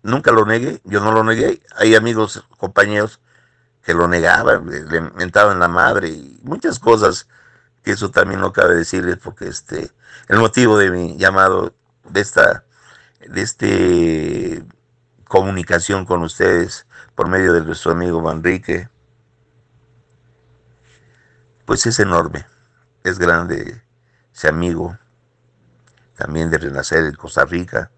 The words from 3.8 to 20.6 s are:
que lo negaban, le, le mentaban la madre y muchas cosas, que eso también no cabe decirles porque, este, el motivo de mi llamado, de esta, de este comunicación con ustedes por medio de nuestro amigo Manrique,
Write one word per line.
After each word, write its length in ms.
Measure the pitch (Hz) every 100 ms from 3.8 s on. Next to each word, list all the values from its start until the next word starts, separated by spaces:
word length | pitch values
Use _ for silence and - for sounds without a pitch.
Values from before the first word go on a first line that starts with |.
que 120 | -
lo 140 | 85 87
negaban, 600 | 87 82 - - 104 82
le, 160 | 71
le 160 | 78 82
mentaban 580 | 80 92 90 104 104 92
la 100 | 87
madre 400 | 87 127 - 85
y 320 | 78 67 57
muchas 360 | 117 196 339 127
cosas, 500 | 117 113 104 - - _ _ _ _ _
que 80 | -
eso 180 | 101 101
también 300 | - 95 95
no 120 | 95
cabe 220 | 98 90
decirles 420 | 85 85 92 87 85
porque, 300 | - - -
este, 460 | - - 80 78 _ _ - -
el 100 | 101
motivo 380 | 113 120 123 107
de 140 | 95
mi 260 | 90 85 76
llamado, 580 | 95 95 95 95 92 _ _ _ -
de 120 | 95
esta, 440 | 101 - 104 - _ _ _ - _ _ -
de 140 | 92
este 1200 | 107 - 107 95 90 87 85 80 80 - 90 82 82 _ _ _ _ _ _
comunicación 760 | 98 95 92 87 85 - 98
con 180 | 90 87
ustedes 640 | 82 - 92 90 92 - _ - -
por 140 | - -
medio 240 | 92 92
de 100 | 85
nuestro 300 | 80 82 -
amigo 280 | 85 87 82
Manrique, 680 | 80 78 85 95 - 87 117 _ _ _ _ _ _ _ _ _ _ _ _ _ _ _ _ _